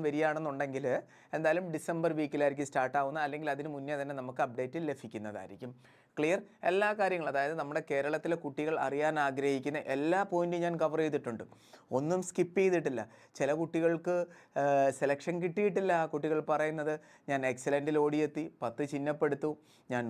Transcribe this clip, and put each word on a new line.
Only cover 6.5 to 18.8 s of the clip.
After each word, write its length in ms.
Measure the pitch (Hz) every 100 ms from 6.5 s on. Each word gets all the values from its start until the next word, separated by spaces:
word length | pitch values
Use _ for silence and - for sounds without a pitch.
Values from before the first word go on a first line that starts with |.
| _ 175
എല്ലാ 200 | 190 208 214
കാര്യങ്ങളും, 320 | 190 180 147
അതായത് 240 | 139 143 160
നമ്മുടെ 200 | 143 151 156
കേരളത്തിലെ 460 | 139 143 156 165 170
കുട്ടികൾ 320 | 147 139 151 160 135
അറിയാൻ 300 | 139 151 156 139
ആഗ്രഹിക്കുന്ന 520 | 135 139 135 135 147 131 135
എല്ലാ 240 | 151 185 196
പോയിന്റും 280 | 175 175 175 170
ഞാൻ 80 | 170
കവർ 160 | 156 156
ചെയ്തിട്ടുണ്ട്, 400 | 156 143 123 110 - - - - - 123
ഒന്നും 220 | 147 180 180
സ്കിപ്പ് 300 | - 170 185
ചെയ്തിട്ടില്ല. 400 | 190 175 151 123 104 - - -
ചില 100 | 135 156
കുട്ടികൾക്ക്, 560 | 160 165 165 165 175 175 175 - - 139
ഏഹ്, 300 | 143 139 139 135
സെലക്ഷൻ 360 | 143 143 - 175
കിട്ടിയിട്ടില്ല. 480 | 180 165 208 185 190 170
ആ 20 | 160
കുട്ടികൾ 260 | 151 151 156 147
പറയുന്നത്, 420 | 151 156 156 151 156 - - -
"ഞാൻ 120 | 139 131
എക്സലന്റിൽ 460 | 127 143 143 143 151
ഓടിയെത്തി, 420 | 147 151 151 151 165 -
പത്ത് 240 | 120 113